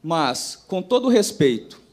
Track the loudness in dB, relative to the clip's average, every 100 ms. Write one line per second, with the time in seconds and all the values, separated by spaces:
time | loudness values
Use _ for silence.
0 | -4 -2 -2 -4 -10 -16 _ -8 -2 0
1 | 4 2 2 2 0 0 -8 -20 _